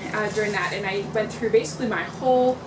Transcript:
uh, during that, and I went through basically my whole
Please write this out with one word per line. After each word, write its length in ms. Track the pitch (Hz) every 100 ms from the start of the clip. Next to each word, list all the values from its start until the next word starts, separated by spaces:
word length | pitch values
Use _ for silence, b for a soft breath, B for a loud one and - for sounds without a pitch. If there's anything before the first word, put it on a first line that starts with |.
| -
uh, 180 | 214 214
during 220 | 214 208
that, 200 | 190 180
and 140 | 196 196
I 180 | 196 190
went 200 | 226 214
through 180 | - 220
basically 380 | 220 - - 240
my 160 | 180
whole 520 | 175 - 254 254 254 254